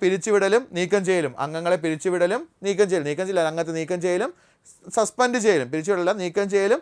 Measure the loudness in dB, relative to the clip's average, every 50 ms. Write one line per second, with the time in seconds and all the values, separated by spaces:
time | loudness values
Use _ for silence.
0 | 2 2 0 0 0 2 2 2 4 4 2 2 0 -2 -4 -4 0 0 0 0
1 | 2 2 0 0 0 -2 -4 -6 -6 -6 -6 -4 0 0 0 0 0 -2 -4 -2
2 | -2 -2 0 2 2 2 0 -2 -4 -8 _ _ -4 -2 0 2 2 2 2 0
3 | 0 -2 -4 -4 -4 -2 0 0 0 0 -2 -4 -4 -4 -4 -6 -4 -4 -4 -2
4 | 0 0 0 0 -2 -4 -6 _ _ _ _ _ _ -20 -20 _ _ -4 0 0
5 | 0 0 0 0 0 2 2 2 2 4 4 4 2 -2 -4 -4 -2 -2 -2 0
6 | 0 0 0 0 -4 -4 -2 -2 -2 0 0 0 2 2 0 0